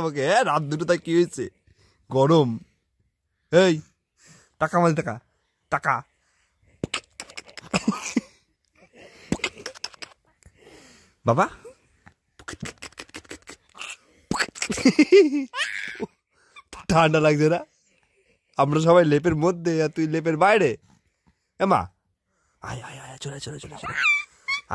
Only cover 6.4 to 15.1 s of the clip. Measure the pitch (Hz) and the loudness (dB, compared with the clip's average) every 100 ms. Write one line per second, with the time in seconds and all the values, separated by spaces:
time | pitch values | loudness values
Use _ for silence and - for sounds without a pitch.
6.4 | _ _ _ _ - - - - - - | _ _ _ _ -12 -10 -14 -20 -20 -20
7.4 | - - - - - - - - - _ | -20 -20 -8 -6 -4 -6 -6 -6 -8 _
8.4 | _ _ _ _ _ - - - - - | _ _ _ _ _ -20 -20 -16 -12 -8
9.4 | - - - - - - - _ _ _ | -10 -12 -18 -16 -18 -18 -20 _ _ _
10.4 | - _ - - - - _ _ 110 127 | -20 _ -20 -20 -20 -20 _ _ -2 0
11.4 | 202 - 480 - _ _ _ _ _ _ | -2 -6 -20 -20 _ _ _ _ _ _
12.4 | - - - - - - - - - - | -20 -14 -14 -14 -20 -20 -20 -20 -18 -20
13.4 | - - _ - - - _ _ - - | -20 -20 _ -18 -16 -18 _ _ -10 -8
14.4 | - - - - 254 - - | -8 -8 -8 0 2 4 6